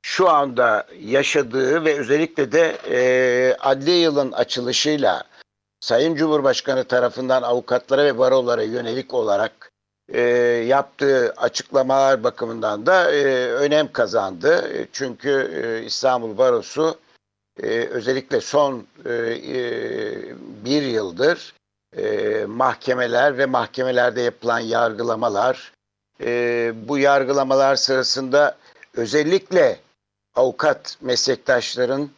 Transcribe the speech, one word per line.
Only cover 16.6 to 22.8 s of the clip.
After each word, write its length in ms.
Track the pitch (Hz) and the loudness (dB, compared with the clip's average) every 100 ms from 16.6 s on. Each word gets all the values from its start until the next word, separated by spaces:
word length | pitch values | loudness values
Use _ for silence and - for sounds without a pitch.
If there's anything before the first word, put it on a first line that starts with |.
| 101 - 160 - _ _ _ _ _ - | -2 -2 -2 -4 _ _ _ _ _ -10
e, 40 | 110 | -4
özellikle 720 | 113 117 127 113 131 131 131 | -4 -4 -4 -2 -4 -2 -4
son, 460 | - 143 143 127 101 _ | 0 0 0 -2 -12 _
e, 80 | - | -8
e, 520 | 117 117 117 - 127 120 117 113 113 107 - - - - 104 | -4 -4 -6 -6 -6 -6 -6 -6 -8 -8 -10 -12 -16 -18 -14
bir 180 | 110 147 | -4 -2
yıldır 720 | 135 113 98 85 143 170 - _ _ _ _ 95 | 0 -4 -4 0 0 0 -6 _ _ _ _ -8
e, 480 | 101 104 107 107 | -4 -2 -2 -4
mahkemeler 960 | 104 113 127 120 | -6 -2 -2 -2